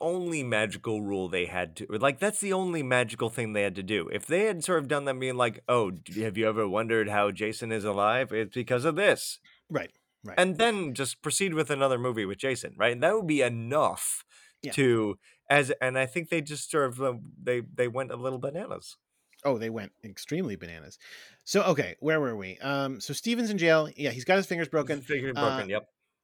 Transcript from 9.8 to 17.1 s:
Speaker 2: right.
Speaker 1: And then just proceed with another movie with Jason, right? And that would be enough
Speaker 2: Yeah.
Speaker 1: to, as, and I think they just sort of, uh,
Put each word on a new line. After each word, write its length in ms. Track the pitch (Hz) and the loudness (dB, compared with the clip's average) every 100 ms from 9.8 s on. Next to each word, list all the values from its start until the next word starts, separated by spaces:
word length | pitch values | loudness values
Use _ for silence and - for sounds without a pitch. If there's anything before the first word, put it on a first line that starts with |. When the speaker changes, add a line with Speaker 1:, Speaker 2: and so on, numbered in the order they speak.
| - - _ _ | -6 -12 _ _
Speaker 2:
right. 140 | 104 170 | -4 2
Speaker 1:
And 200 | 185 160 | 2 4
then 360 | 226 208 156 | 2 2 -2
just 280 | 123 131 - | -4 -4 -4
proceed 320 | 151 - 196 | -4 0 0
with 160 | 156 151 | 0 0
another 280 | 139 135 123 | 2 2 2
movie 280 | 123 113 95 | 0 0 -2
with 120 | 98 | -2
Jason, 360 | 135 123 - 95 | -2 -2 -6 0
right? 140 | 117 | 2
And 100 | 123 | 4
that 120 | 156 | 2
would 120 | 220 175 | 2 2
be 160 | 147 | 2
enough 840 | 123 117 113 147 131 - - - - - - _ | 2 0 -2 2 2 0 -4 -6 -8 -20 -20 _
Speaker 2:
Yeah. 100 | 131 | -6
Speaker 1:
to, 460 | 143 131 117 107 92 _ _ - | 2 4 4 2 -4 _ _ 4
as, 200 | 143 131 - | 4 4 0
and 160 | 127 131 | 0 0
I 80 | 127 | 0
think 220 | 175 160 | -2 -2
they 120 | 165 | -2
just 280 | 151 143 - | -2 -8 -2
sort 160 | 156 135 | 0 0
of, 160 | 120 | 0
uh, 120 | 135 | -2